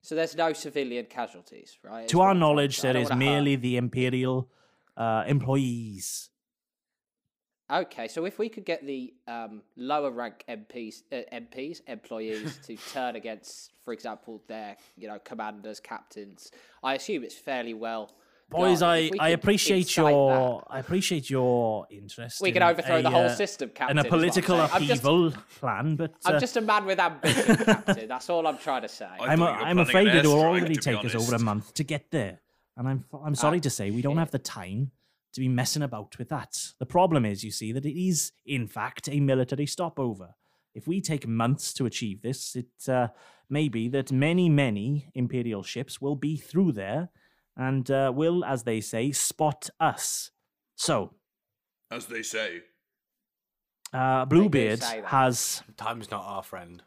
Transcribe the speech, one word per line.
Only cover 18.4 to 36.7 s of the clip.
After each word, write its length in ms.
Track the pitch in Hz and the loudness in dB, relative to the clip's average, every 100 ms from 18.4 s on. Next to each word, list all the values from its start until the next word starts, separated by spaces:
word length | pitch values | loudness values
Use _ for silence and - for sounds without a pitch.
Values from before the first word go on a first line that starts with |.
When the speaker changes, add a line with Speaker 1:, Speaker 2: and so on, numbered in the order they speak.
| _ | _
Speaker 2:
Boys, 300 | 160 180 175 | 0 4 6
Speaker 1:
guarded. 40 | |
Speaker 2:
I, 120 | 170 165 | 6 4
Speaker 1:
If 140 | 160 | 2
we 80 | - | 2
Speaker 2:
I 100 | 156 | 2
Speaker 1:
could 60 | 170 | 2
Speaker 2:
appreciate 360 | 202 202 - 196 | 4 2 4 2
Speaker 1:
incite 160 | 180 - 156 | 2 4 6
Speaker 2:
your, 200 | 143 135 131 127 117 - | 8 6 6 2 -2 -8
Speaker 1:
that. 80 | |
Speaker 2:
I 40 | 131 | -12
appreciate 500 | 127 180 190 170 127 | -2 -2 0 -2 -2
your 580 | 135 127 123 117 107 - | 0 2 2 2 -2 -6
interest 500 | 101 101 - 117 - | -18 -18 -14 -12 -2
Speaker 1:
We 80 | 196 | 0
Speaker 2:
in 60 | |
Speaker 1:
can 80 | 185 | 4
overthrow 380 | 175 170 - 165 | 4 4 2 2
Speaker 2:
a, 20 | |
Speaker 1:
the 80 | 156 | 4
whole 160 | 165 120 | 6 4
Speaker 2:
uh, 80 | |
Speaker 1:
system, 340 | 123 196 - 123 | 2 -2 -4 -8
Speaker 2:
in 60 | |
Speaker 1:
Captain, 240 | - 135 147 | -4 0 2
Speaker 2:
a 20 | |
Speaker 1:
is 40 | 131 | 4
what 60 | |
I'm 40 | 170 | 4
Speaker 2:
political 380 | 170 180 175 175 | 4 2 2 4
Speaker 1:
saying. 140 | 156 | 4
I'm 100 | 180 | 2
just, 180 | 151 151 | 2 2
Speaker 2:
upheaval 280 | 131 170 165 123 - - | 4 4 4 0 -14 -8
plan, 360 | 127 101 143 151 | -4 -2 -2 -2
but, 180 | 160 _ | -4 _
Speaker 1:
I'm 120 | 180 151 | 0 2
Speaker 2:
uh, 40 | |
Speaker 1:
just 160 | 240 240 | 2 -2
a 60 | |
man 240 | 220 208 196 | 2 2 2
with 120 | 190 | 2
ambition, 580 | 175 160 160 262 - 202 | 0 2 0 2 2 2
Speaker 2:
<laughs> 80 | 220 | 4
Speaker 1:
Captain. 420 | 208 - 190 110 | 2 2 -2 -2
That's 220 | 127 - | -10 -2
all 160 | 170 160 | 0 0
I'm 100 | 135 | -2
trying 240 | - 131 | -4 -4
to 80 | 110 | -4
say. 160 | - | -12
Speaker 3:
I 220 | 98 92 123 | -14 -8 0
Speaker 2:
I'm, 140 | 160 | 4
Speaker 3:
thought 180 | 170 107 | 4 2
you 0 | |
were 80 | 143 | 0
Speaker 2:
I'm 100 | 180 | 2
Speaker 3:
planning 40 | |
Speaker 2:
afraid 280 | 160 185 208 | 4 6 6
Speaker 3:
an 80 | 170 | 8
Speaker 2:
it 80 | 156 | 8
will 100 | 147 | 8
Speaker 3:
airstrike, 80 | 160 | 6
Speaker 2:
already 280 | 180 170 156 | 4 0 0
Speaker 3:
to 40 | |
be 160 | 143 110 | 0 -2
Speaker 2:
take 80 | |
us 100 | 117 | -2
over 100 | 113 117 | -2 0
a 20 | |
Speaker 3:
honest. 100 | 117 | 2
Speaker 2:
month 300 | 117 104 - | 2 0 -4
to 100 | - | -8
get 260 | 147 147 _ | -4 -6 _
there, 300 | 160 101 87 _ _ _ - | -4 -4 -8 _ _ _ -6
and 100 | 127 | -4
I'm, 160 | 135 - 143 | -4 -6 -10
I'm 120 | 151 | -4
sorry 240 | 147 151 175 | 0 2 2
Speaker 1:
Ah, 20 | |
Speaker 2:
to 80 | 151 | 0
say 200 | - 101 | -2 -4
we 100 | 113 | -2
don't 120 | 135 | 0
Speaker 1:
shit. 40 | 156 | 0
Speaker 2:
have 100 | 160 | 0
the 80 | 131 | -4
time 540 | - - 92 104 135 _ _ _ _ | -6 -12 -8 -6 -6 _ _ _ _
to 60 | - | -4
be 80 | 131 | 0
messing 340 | 123 127 156 | 0 0 -2
about 340 | 143 117 104 - | -4 -6 -14 -12
with 120 | 127 | -8
that. 420 | 135 - - - | -8 -8 -10 -12